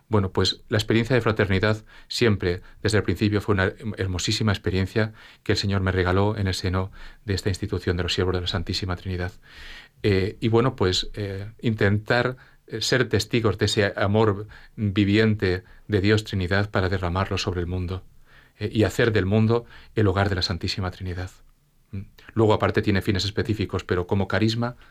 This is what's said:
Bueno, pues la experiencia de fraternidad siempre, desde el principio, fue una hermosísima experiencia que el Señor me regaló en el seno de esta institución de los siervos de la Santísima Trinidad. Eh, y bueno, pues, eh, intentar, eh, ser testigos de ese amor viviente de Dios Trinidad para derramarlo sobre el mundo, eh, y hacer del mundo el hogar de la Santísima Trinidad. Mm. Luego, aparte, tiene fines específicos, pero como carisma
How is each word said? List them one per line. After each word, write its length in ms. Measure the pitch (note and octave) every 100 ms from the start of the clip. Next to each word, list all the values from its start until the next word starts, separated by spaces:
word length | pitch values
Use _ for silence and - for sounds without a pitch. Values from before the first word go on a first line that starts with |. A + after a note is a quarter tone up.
| -
Bueno, 220 | G#2+ F#2+
pues 300 | - F#2 - -
la 100 | G#2+
experiencia 360 | - A2+ A#2 B2+
de 60 |
fraternidad 640 | A2+ G#2+ G2+ F#2+ G#2+ A2 - - -
siempre, 540 | - A#2 G2 F#2 F2+ - -
desde 160 | G#2 G#2
el 60 |
principio, 380 | F#2+ F2 G#2+ G#2
fue 120 | G#2
una 180 | G2 F#2+ - A2+ -
hermosísima 540 | F#2+ F2 - G#2+ G#2+
experiencia 600 | F#2+ - F#2 F#2+ A2 A2 - - -
que 80 | -
el 60 | G2
Señor 220 | G2+ G2
me 100 | F#2+
regaló 440 | F#2 F2+ F#2 G#2 G#2+
en 120 | F#2+
el 80 | F2+
seno 360 | F#2+ F#2 F#2+ - - - -
de 100 | F#2+
esta 140 | G#2
institución 480 | F#2+ G#2 F#2 - F2+
de 60 |
los 100 | F2
siervos 200 | - F#2
de 80 | F2+
la 60 | F2
Santísima 480 | G2 E2+ F#2 F#2+ F2+
Trinidad. 380 | G2 F2+ F2+ - - - - - - _
Eh, 360 | G#2+ F#2+ F#2+ -
y 80 | A#2
bueno, 280 | A2+ C3 -
pues, 340 | F#2+ F2+ -
eh, 380 | - G2 G2 G#2 -
intentar, 760 | A#2+ A2 G2+ G#2+ - B2 B2 B2+ - _ -
eh, 160 | A2+
ser 260 | - C3 A2+
testigos 500 | A2 - B2 A2 -
de 60 | G#2+
ese 280 | - G2+ -
amor 520 | G2+ G#2+ A2 G2 G#2+ - - -
viviente 880 | G#2 F#2+ G2 G#2 A2 G#2 F#2+ F#2 - - -
de 140 | G#2
Dios 220 | G2+ G#2+
Trinidad 480 | - G2 F2 G2 G#2
para 180 | G#2 F#2
derramarlo 480 | F#2+ F2+ F2+ F#2+ F#2+
sobre 240 | - F2+
el 60 | F2
mundo, 360 | F#2 F2 F#2 - - - - - -
eh, 120 | G#2+
y 100 | G#2+
hacer 280 | G2+ - A#2
del 140 | G#2 F#2
mundo 380 | G#2+ A2 A#2 - - -
el 140 | - G#2
hogar 220 | F#2 G2
de 60 | F2+
la 60 |
Santísima 480 | - E2+ F#2+ - F#2
Trinidad. 400 | - F#2 F2 F2+ - - _ _ _ _
Mm. 80 | G2+ - - -
Luego, 200 | - A2
aparte, 280 | G2+ G2+ G#2
tiene 200 | G#2 G2
fines 240 | - F#2+ F#2+
específicos, 580 | - F#2 G#2 F#2 F#2
pero 240 | - F2+ F2+
como 200 | G2+ F#2+
carisma 480 | G2 A2 A2+ A#2+ - -